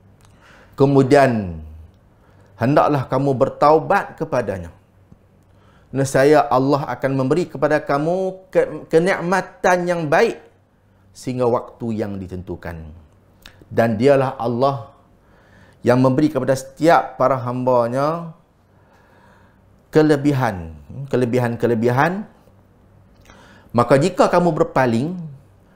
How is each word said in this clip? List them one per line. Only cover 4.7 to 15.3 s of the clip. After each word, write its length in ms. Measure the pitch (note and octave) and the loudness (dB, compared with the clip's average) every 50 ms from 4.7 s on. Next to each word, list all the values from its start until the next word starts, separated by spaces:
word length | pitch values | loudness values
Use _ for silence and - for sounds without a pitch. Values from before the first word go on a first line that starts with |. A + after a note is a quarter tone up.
| - _ _ _ _ _ _ _ _ _ _ _ _ _ _ _ _ _ _ _ _ _ _ _ - | -18 _ _ _ _ _ _ _ _ _ _ _ _ _ _ _ _ _ _ _ _ _ _ _ -4
Nescaya 540 | C3 C3+ C3+ - C#3+ C3 D3 D3+ D3 - - | -4 -2 0 2 2 4 6 6 4 4 2
Allah 400 | A#2+ B2+ C3+ C3+ D3 C3+ - - | 0 0 2 2 0 -2 -2 -4
akan 220 | B2 - - C3+ C3+ | -6 -6 -4 -4 -2
memberi 360 | C3+ C3 C3 D#3+ E3+ F3+ - | -2 -2 -2 -2 -2 -4 -4
kepada 340 | - - D3+ D3 D3+ D3 - | -4 -4 -2 0 0 -2 -2
kamu 640 | - D3 C#3+ G3+ E3+ F3 F#3+ F#3+ F#3 F#3 - - _ | -2 -4 -2 -2 -2 -2 -2 -4 -6 -8 -10 -14 _
ke-, 400 | - F3 D#3 - D3 D3+ C#3 - | -2 -2 0 0 -4 -10 -6 0
kenikmatan 920 | - D#3+ E3+ F#3 - - E3 E3+ G3 F#3 F#3 - - - - G3 F3+ F3+ F3 | 2 2 2 2 0 -2 -2 -2 -2 -2 -2 -4 -6 -2 0 2 2 2 0
yang 180 | F3 F3 E3+ E3 D3 | -2 -4 -4 -2 0
baik 320 | D3 F3 A3+ A3+ - - - - _ _ _ _ _ _ _ _ _ _ _ _ _ | 2 2 2 0 -2 -6 -14 -20 _ _ _ _ _ _ _ _ _ _ _ _ _
sehingga 320 | - - C3+ B2 B2 B2 | -14 -10 -8 -4 -2 0
waktu 560 | A#2+ A#2 A#2+ - - - - - A#2 A2+ G#2 | 0 0 0 -2 -6 -12 -10 -8 -6 -6 -6
yang 160 | A2+ G2+ G2+ | -6 -6 -8
ditentukan. 800 | G2 G2 F2 F#2 F#2 F2+ - F2+ E2 - F2 E2+ D#2+ D#2+ D#2 D#2+ - - _ _ _ _ _ _ _ - - - _ - - | -10 -10 -10 -12 -12 -10 -12 -12 -12 -12 -12 -14 -14 -16 -18 -20 -20 -20 _ _ _ _ _ _ _ -20 -20 -20 _ -20 -6
Dan 320 | A2+ G#2 A2+ A#2 A2+ G2 | -2 0 0 0 0 2
dialah 400 | A#2+ C#3 C#3 C3+ C3 C3 - - | 2 4 4 4 2 0 -4 -6
Allah 520 | A2 A#2+ B2 A#2 C3 C#3 C3+ B2+ A2 - - _ _ _ _ _ _ _ | -6 -4 -2 0 0 0 0 -4 -8 -16 -20 _ _ _ _ _ _ _